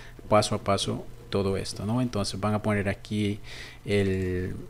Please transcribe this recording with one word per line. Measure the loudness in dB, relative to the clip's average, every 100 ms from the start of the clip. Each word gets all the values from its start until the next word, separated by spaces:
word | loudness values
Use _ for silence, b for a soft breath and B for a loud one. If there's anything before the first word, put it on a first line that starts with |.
| B B 4
paso | 6 6
a | 0
paso | 2 2 0 -4 -6 -14 -4
todo | 0 0 0
esto, | -4 -4 -2
¿no? | 0
Entonces | 0 0 -2 -2
van | 0
a | 0
poner | 2 2 0
aquí | -2 -2 0 0 -2 B B B B
el | 0 4 4 2 0 0 -2 -6